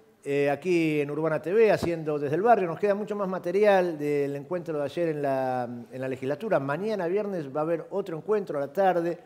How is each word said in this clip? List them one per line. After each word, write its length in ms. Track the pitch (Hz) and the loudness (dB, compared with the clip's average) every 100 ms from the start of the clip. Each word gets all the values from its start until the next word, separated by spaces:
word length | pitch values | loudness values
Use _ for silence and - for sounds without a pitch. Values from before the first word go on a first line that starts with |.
| _ _ | _ _
eh, 260 | 143 139 143 | -2 0 2
aquí 500 | 143 175 170 160 151 | 0 0 0 2 0
en 120 | 143 | -2
Urbana 280 | 143 160 151 | -2 -2 -2
T 140 | 160 | 0
V, 160 | 208 214 | 4 4
haciendo 480 | 170 170 165 151 151 | 4 0 -4 -2 -2
desde 160 | 143 | 0
el 80 | 156 | 2
barrio. 240 | 226 220 180 | 4 4 2
Nos 140 | 160 | 0
queda 160 | 208 196 | 0 0
mucho 180 | 208 | -2
más 140 | 208 190 | -4 -2
material 680 | 180 175 190 208 196 180 156 | -2 -2 4 6 6 4 0
del 380 | 147 147 139 | 0 0 0
encuentro 420 | 139 135 180 165 151 | -4 -6 -6 -4 -4
de 80 | 143 | -4
ayer 240 | 175 165 | -2 -2
en 120 | 147 | 0
la, 640 | 139 135 131 127 120 120 117 | 0 0 0 -2 -4 -8 -12
en 80 | 127 | -8
la 80 | 131 | -6
legislatura. 500 | 123 131 147 220 165 | -4 -4 -4 0 0
Mañana 480 | 139 151 214 208 170 | 2 -2 -2 -2 -2
viernes 480 | 202 202 185 139 | -2 -2 -4 -4
va 60 | 143 | -2
a 20 | |
haber 240 | 156 165 160 | -2 -2 -4
otro 260 | 190 185 160 | -6 -6 -6
encuentro 420 | 170 214 180 147 | -2 0 0 -4
a 40 | |
la 100 | 139 | -2
tarde 460 | 196 190 175 170 170 | 2 4 4 0 -4